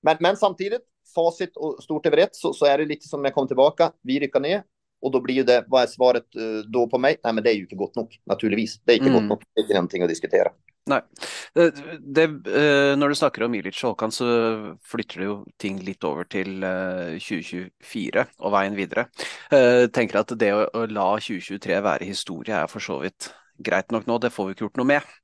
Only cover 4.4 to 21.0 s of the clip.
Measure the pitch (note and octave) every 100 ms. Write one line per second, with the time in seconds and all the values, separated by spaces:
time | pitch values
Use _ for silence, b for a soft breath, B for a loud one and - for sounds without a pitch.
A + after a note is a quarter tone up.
4.4 | C#3 G3+ - _ _ _ C3+ C3 A#2+ C3
5.4 | B2 B2 - C3 A#2 - B2+ A#2+ _ -
6.4 | A2+ G#2+ G#2+ B2 A#2 B2 C3+ D#3 A#2 A2+
7.4 | G#2 G#2+ F2+ F#2+ G2 - - _ - G2
8.4 | A2 G2+ A2+ - - A#2+ C3+ A#2+ G#2 G#2
9.4 | - - G#2 G2+ F2 F#2 F2 D#2+ D#2+ -
10.4 | - _ _ _ - C#3 - - B B
11.4 | B - E3+ D3 C#3+ E3 C#3 C#3+ D#3+ D3
12.4 | - G2+ D3 C#3 C#3 C#3 C#3+ C#3+ D3 -
13.4 | A#2 A2+ F2 - B2 G#2 A2 - A#2+ A#2
14.4 | A2+ A2 G#2 D#2+ - A#2 - - F#3+ G3+
15.4 | - _ G3+ F#2+ F#2 F#3+ F2 D2 F2+ G2+
16.4 | F#2 F#2+ F#2+ F#2 F#2 F#2 E2+ E2 - F#2+
17.4 | E2+ F2+ F#2 _ - A2+ C#2+ - B2 _
18.4 | - G2 G2 G2+ F#2 - A#2+ B B B
19.4 | B C#3+ B2 B2 A#2+ - A2 G2 A2 A#2
20.4 | G#2+ G2+ G#2+ A2+ A2+ G#2+